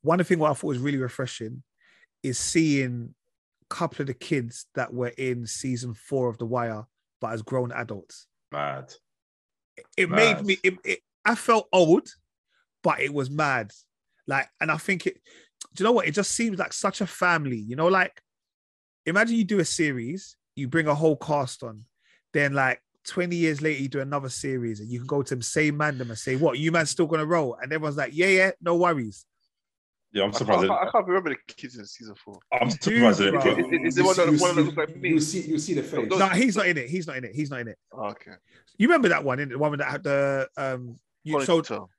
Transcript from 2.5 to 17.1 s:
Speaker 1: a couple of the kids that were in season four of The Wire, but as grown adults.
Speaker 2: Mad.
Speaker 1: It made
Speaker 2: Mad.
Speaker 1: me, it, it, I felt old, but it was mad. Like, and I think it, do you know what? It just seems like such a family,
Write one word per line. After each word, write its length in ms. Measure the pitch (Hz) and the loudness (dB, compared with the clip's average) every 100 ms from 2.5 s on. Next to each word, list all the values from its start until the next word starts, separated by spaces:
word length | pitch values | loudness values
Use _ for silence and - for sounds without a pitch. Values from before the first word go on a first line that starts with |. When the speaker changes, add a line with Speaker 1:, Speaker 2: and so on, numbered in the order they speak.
| 165 160 139 131 120 117 _ _ _ _ _ | 2 2 2 0 -6 -10 _ _ _ _ _
Speaker 1:
a 120 | _ | _
couple 280 | - 170 - | -6 -6 -4
of 40 | 139 | -8
the 80 | |
kids 520 | 127 - 147 117 - - | -8 -4 -4 -4 -12 -12
that 180 | - 123 | -8 -6
were 200 | 120 123 - | -4 -6 -4
in 280 | 131 120 113 | -6 -4 -6
season 480 | - 135 120 123 | -8 -6 -6 -6
four 340 | 110 - 139 123 | -12 -6 -2 -2
of 100 | 113 | -4
The 80 | 117 | -4
Wire, 380 | 123 117 107 113 _ _ _ | -4 -4 -6 -12 _ _ _
but 120 | 113 | -8
as 100 | 113 | -8
grown 300 | 110 131 120 | -4 -4 -4
adults. 540 | 120 117 104 82 - _ _ _ | -6 -8 -12 -14 -20 _ _ _
Speaker 2:
Mad. 420 | 73 71 67 65 - _ _ _ _ _ _ _ - - - | -6 -4 -6 -12 -20 _ _ _ _ _ _ _ -20 -10 -2
Speaker 1:
It 140 | 180 | 0
made 260 | 196 220 190 | 4 4 4
Speaker 2:
Mad. 100 | 202 | 0
Speaker 1:
me, 120 | 190 | 2
it, 120 | 190 185 | 0 -2
it, 140 | - 117 _ _ | -8 -8 _ _
I 100 | 208 | 0
felt 340 | 233 - 220 - | 0 2 2 4
old, 360 | 185 160 190 - - _ _ _ _ _ _ | 4 8 6 4 -20 _ _ _ _ _ _
but 180 | 165 143 | -2 0
it 120 | 135 | -2
was 180 | 143 131 | -2 -4
mad. 420 | 147 147 127 107 - _ _ _ _ - | 0 0 0 -4 -14 _ _ _ _ -4
Like, 220 | 139 - _ | -2 -2 _
and 100 | 165 | -2
I 60 | 156 | -2
think 300 | - 185 - | -2 -2 -4
it, 140 | - _ - _ _ - | -6 _ -20 _ _ -20
do 80 | - | 0
you 20 | |
know 80 | 208 | 4
what? 140 | 240 165 | 4 2
It 60 | |
just 200 | 156 196 | -2 -2
seems 260 | - 233 190 | -2 -2 -2
like 140 | - | -6
such 280 | - 202 - | -2 -4 -2
a 60 | |
family, 520 | 190 | -8